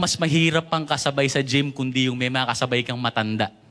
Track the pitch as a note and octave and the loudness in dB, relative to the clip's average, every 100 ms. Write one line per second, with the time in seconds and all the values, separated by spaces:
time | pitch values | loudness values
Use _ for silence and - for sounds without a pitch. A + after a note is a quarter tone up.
0 | F3+ - E3 E3 E3 D#3+ E3 D#3+ D3 C#3+ | 0 0 2 4 4 2 0 -2 -2 -2
1 | D3 C#3 C#3 C#3 C3+ C#3 C#3+ C3+ C3 B2+ | 0 0 0 0 0 0 0 -2 -2 0
2 | B2+ B2 B2+ C3 B2 A#2 B2+ B2 A#2+ B2 | 0 0 -2 0 -2 0 0 0 -2 -2
3 | B2 A#2 G#2+ A2 G#2 - - | -2 0 -2 0 -2 -6 -20